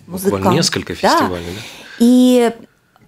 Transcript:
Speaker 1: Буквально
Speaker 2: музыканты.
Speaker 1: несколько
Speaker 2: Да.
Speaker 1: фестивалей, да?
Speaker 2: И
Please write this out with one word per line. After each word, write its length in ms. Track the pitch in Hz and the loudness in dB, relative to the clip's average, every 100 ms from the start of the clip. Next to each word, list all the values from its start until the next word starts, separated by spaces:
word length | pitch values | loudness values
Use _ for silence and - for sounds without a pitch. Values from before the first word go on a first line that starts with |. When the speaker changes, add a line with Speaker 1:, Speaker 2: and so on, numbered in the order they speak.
| - | -14
Speaker 1:
Буквально 320 | 180 190 98 | -8 -4 -2
Speaker 2:
музыканты. 180 | 190 175 | 0 0
Speaker 1:
несколько 380 | - - - | 0 -4 -8
Speaker 2:
Да. 160 | 87 208 | -4 0
Speaker 1:
фестивалей, 360 | 330 220 87 85 | 0 0 -4 -10
да? 140 | 101 117 - - - | -12 -14 -20 -18 0
Speaker 2:
И 520 | 233 254 254 247 233 226 - _ _ _ | 4 4 4 4 2 -2 -14 _ _ _